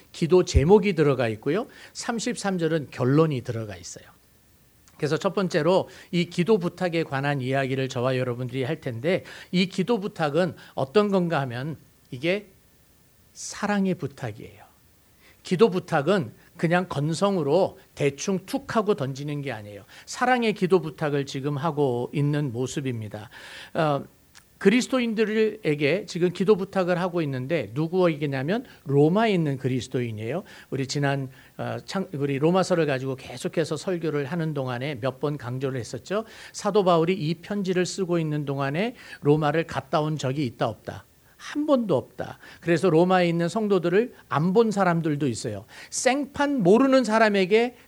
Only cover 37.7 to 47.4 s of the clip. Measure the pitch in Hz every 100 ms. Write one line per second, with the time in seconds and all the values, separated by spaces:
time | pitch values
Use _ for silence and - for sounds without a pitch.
37.7 | 180 180 - 180 175 156 151 139 139 139
38.7 | 151 226 254 - - 139 151 147 160 160
39.7 | 135 - 165 151 156 131 139 131 - 131
40.7 | 104 - 98 - _ _ _ - 294 302
41.7 | 269 220 131 - - - - - - 165
42.7 | 170 185 160 180 185 175 170 170 220 214
43.7 | 196 165 185 240 - _ 131 170 196 226
44.7 | 196 180 170 160 147 143 110 127 101 -
45.7 | - - - 254 269 285 - 285 277 175
46.7 | 220 269 262 220 220 220 202